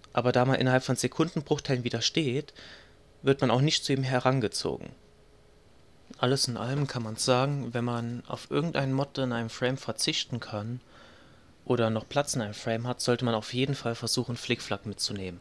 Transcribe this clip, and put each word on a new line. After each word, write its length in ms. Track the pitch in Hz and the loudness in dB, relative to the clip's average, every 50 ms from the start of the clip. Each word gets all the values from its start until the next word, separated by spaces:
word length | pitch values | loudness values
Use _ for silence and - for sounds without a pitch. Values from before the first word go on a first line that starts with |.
| - - - | -16 -2 -2
aber 180 | 123 117 123 | 2 2 4
da 140 | 123 123 123 | 4 4 4
man 100 | 131 135 | 4 4
innerhalb 280 | - 127 127 127 127 - | 4 4 4 4 4 4
von 120 | - 127 | 2 0
Sekundenbruchteilen 880 | - - 131 - - 160 175 - 165 143 - 151 143 - - 135 123 117 | 0 0 -2 2 2 0 0 0 -6 -2 0 -2 -2 0 0 0 0 0
wieder 180 | 123 - 117 | -2 -2 0
steht, 520 | 113 - - - 160 131 117 143 - - - - - - - - - - - - - - - - | -2 0 0 2 0 2 0 -2 -4 -6 -16 -20 -20 -20 -20 -20 -20 -20 -20 -20 -20 -20 -20 0
wird 200 | - 135 139 - | 2 2 4 4
man 100 | 139 123 | 6 4
auch 80 | 110 127 | 6 6
nicht 240 | 139 156 - - - | 6 4 4 2 0
zu 80 | - | 0
ihm 120 | 139 131 135 | 0 2 2
herangezogen. 840 | 131 131 123 - 127 131 135 110 98 - - - - 65 - 50 50 - - - - - - - - - - - - - - - - - - - - - - - - - | 0 0 2 4 4 4 4 2 0 -2 -2 -2 -2 -4 -4 -8 -14 -16 -18 -20 -20 -20 -20 -20 -20 -20 -20 -20 -20 -20 -20 -20 -20 -20 -20 -20 -20 -20 -20 -20 -20 -6
Alles 300 | - 131 123 135 135 - | -2 2 2 2 2 0
in 80 | 123 117 | -2 -2
allem 320 | 107 107 120 139 147 143 | -4 -4 -2 -2 -2 -2
kann 160 | 135 - 127 113 | -2 -2 -6 -6
man 140 | 110 110 | -6 -6
sagen, 560 | - - 135 127 123 135 143 143 139 123 120 120 | -2 2 4 4 4 4 2 0 -2 -4 -4 -4
wenn 100 | 123 117 | -2 -2
man 400 | 120 120 117 117 117 120 120 - | -2 -2 -2 -4 -6 -6 -8 -8
auf 240 | - - - - - | -10 -10 -10 -6 -2
irgendeinen 440 | - 147 156 170 151 139 139 135 131 | -2 0 0 0 -2 -2 0 0 0
Mod 240 | 135 143 - - | 0 -2 -2 -2
in 160 | 135 131 127 120 | -2 -2 0 0
einem 160 | 117 117 113 | -2 -4 -4
Frame 280 | - - 127 123 135 | -4 0 0 0 0
verzichten 640 | 131 - - 110 - - 147 156 - - - 127 117 | 0 -4 -6 -4 -2 -2 -2 -2 -2 -4 -4 -6 -8
kann 400 | - - - 104 104 113 123 127 - - - - - - - - - - - - - - - - - - | -6 -6 -6 -6 -6 -6 -8 -10 -10 -18 -20 -20 -20 -20 -20 -20 -20 -20 -20 -20 -20 -20 -20 -18 -2 0
oder 220 | 127 120 117 110 | 2 2 4 2
noch 180 | 110 110 - - | 2 0 -4 -2
Platz 240 | - 143 143 - - | -2 -2 -2 0 -2
in 60 | 131 | -2
einem 140 | 110 104 104 | -2 -4 -6
Frame 320 | - - 120 113 113 117 | -6 -2 -2 -2 0 -2
hat, 120 | 123 123 - | -4 -4 -2
sollte 240 | - - 123 117 127 | 0 0 2 2 2
man 120 | 120 113 | 0 0
auf 180 | 107 107 - - | 0 -2 -2 -2
jeden 220 | 123 135 147 139 | -2 0 0 -2
Fall 180 | - - 117 117 | -2 -2 -4 -4
versuchen, 420 | - 117 113 - 131 117 - 120 | -4 -4 -2 -2 -2 -2 -4 -6
Flickflack 520 | - - - 120 - - - 104 - - | -8 -2 -2 -2 -2 -2 -4 -6 -4 -4
mitzunehmen. 520 | 107 98 - - - 107 101 95 92 87 92 | -8 -6 -6 -6 -6 -4 -6 -6 -8 -10 -12